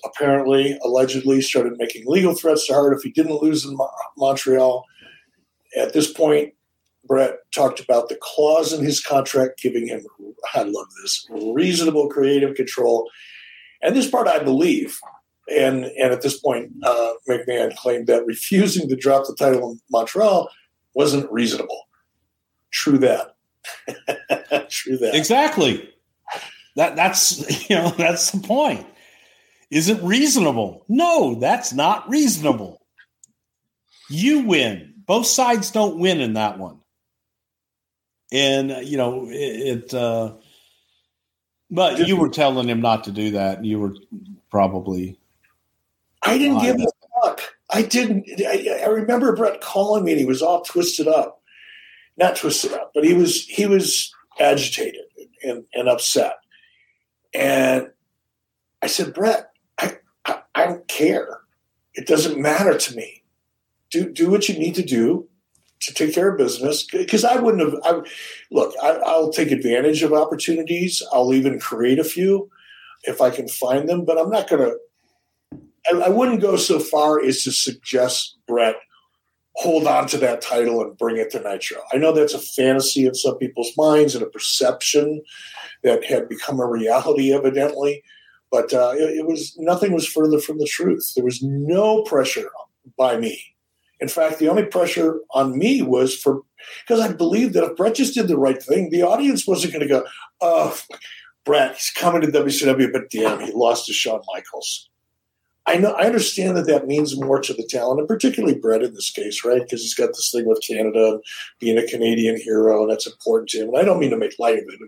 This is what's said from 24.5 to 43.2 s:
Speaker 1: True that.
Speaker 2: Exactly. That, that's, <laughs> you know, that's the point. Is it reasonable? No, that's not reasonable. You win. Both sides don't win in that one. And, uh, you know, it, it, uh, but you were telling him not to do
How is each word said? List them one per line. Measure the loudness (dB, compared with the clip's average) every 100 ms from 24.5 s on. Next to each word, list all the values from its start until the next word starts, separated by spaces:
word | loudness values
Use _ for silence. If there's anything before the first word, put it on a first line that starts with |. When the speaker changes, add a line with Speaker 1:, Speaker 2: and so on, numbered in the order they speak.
| -4 -4
Speaker 1:
True | -8 -6 -2
that. | 0
Speaker 2:
Exactly. | 0 2 2 2 2 0 0 -8 _ _ _ -16 -14 -14 -20 _ -2
That, | 0
that's, | 0 0 2 0 -2 -4 -6 0
<laughs> |
you | 0
know, | 0
that's | 0 0 0 -2
the | -4 -2
point. | 0 0 -2 -10 -20 _ _ _ _ _ _ _
Is | 0 0
it | 0
reasonable? | 0 0 2 2 2 0 -4 -8 -2
No, | 0 2 2 2
that's | 0 0 0 -2
not | 0 0 0 0
reasonable. | 0 2 2 0 -2 -6 -16 _ _ _ _ _ _ _ _ _ _ _ _ -10
You | -2 2 2 4
win. | 2 2 -2 -12 -10 0
Both | 0 2
sides | 2 2 2 0
don't | 0 0 2
win | 0 0
in | 0
that | -2 -2 -4
one. | -14 -18 _ _ _ _ _ _ _ _ _ _ _ _ _ _ _
And, | 0 2 2 -2
uh, | -6
you | -6 -2
know, | -2 -4 -8
it, | -8 -8 -6 -6 -6 -6
it, |
uh, | -4 -2 -2 -6 -10 _ _ _ _ _ _ _ _ _ _ _ _ -6
but | 0 2 2 2
you | 2
were | 2
telling | 2 2 2 0
him | 0
not | 2 0
to | -2
do | -4